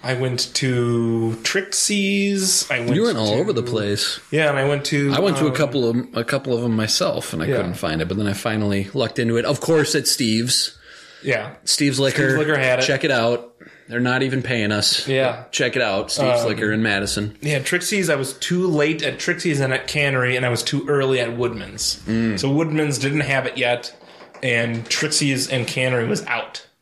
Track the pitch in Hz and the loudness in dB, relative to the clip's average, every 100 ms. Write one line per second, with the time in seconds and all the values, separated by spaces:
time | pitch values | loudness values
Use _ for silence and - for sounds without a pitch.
0 | - 127 131 120 - - 131 127 120 117 | -2 -2 -2 -2 -4 -2 0 2 2 2
1 | 117 113 113 113 - 190 370 - - 208 | 2 0 0 -2 -2 -2 -2 -2 0 2
2 | 196 196 202 196 190 - - 131 120 143 | 2 2 2 0 0 0 0 -2 2 2
3 | 233 147 107 110 196 120 117 113 101 104 | 2 2 2 2 2 0 0 -2 0 0
4 | - - - 147 151 139 135 143 143 147 | -2 -6 -4 0 2 2 2 0 0 0
5 | 139 139 302 - 151 127 143 143 117 117 | 2 2 2 2 0 2 0 2 2 0
6 | 127 113 117 139 131 120 120 110 107 - | -2 -4 -2 -2 0 0 2 0 0 0
7 | - - - 80 78 - 90 87 90 80 | 0 -2 -4 -4 0 0 -2 -4 -2 -2
8 | 80 95 104 98 117 107 104 98 98 139 | -2 0 -2 -2 -2 0 0 0 -2 -2
9 | 113 - 117 117 117 143 - 165 147 151 | -2 0 0 2 0 -2 2 2 4 0
10 | 117 - 120 110 123 - - - - - | 0 0 2 2 2 0 -2 -8 -20 -20
11 | - - - 117 104 - - - 143 127 | -20 -10 -2 -2 -4 -10 -2 2 2 2
12 | 135 139 135 135 151 147 131 127 131 135 | 2 2 2 2 2 2 2 2 2 2
13 | 135 127 113 120 - _ - - - 117 | 2 2 2 0 -4 _ -20 -20 -6 -2
14 | 123 127 135 131 120 120 104 107 107 - | 0 2 0 -2 -2 0 0 2 2 0
15 | - 131 131 113 - - 127 131 113 98 | 0 0 0 -2 -8 -2 0 0 0 0
16 | - - 131 120 117 107 107 110 110 98 | -2 0 2 2 2 0 0 2 2 0
17 | 101 - 104 - 147 147 131 175 175 208 | 0 -2 -4 -6 -2 -2 0 -2 0 0
18 | 170 143 135 - - 175 185 151 151 160 | 0 0 -2 -6 -2 0 2 2 2 0
19 | 147 - - 170 175 139 131 131 - 147 | -4 -4 -4 -2 0 0 0 -2 -2 0
20 | 143 131 123 127 123 117 - 139 139 143 | 2 2 0 0 0 0 -2 -2 0 0
21 | 135 131 117 117 123 110 95 104 - - | 2 0 0 -2 -2 -4 -10 -4 -4 -4
22 | - 113 113 98 139 143 160 151 151 135 | -2 0 0 0 0 0 0 0 0 0
23 | 135 151 135 135 123 131 120 120 - - | -2 -2 0 0 -2 -2 0 0 -4 -16
24 | - - - - 127 117 117 117 117 - | -20 -20 -20 -6 0 0 0 -4 -4 -2
25 | 151 151 147 131 - 131 113 - 127 123 | 0 0 2 0 0 -2 -2 0 0 0
26 | 113 208 - 120 - - - _ | 0 -2 -2 -6 -6 -14 -18 _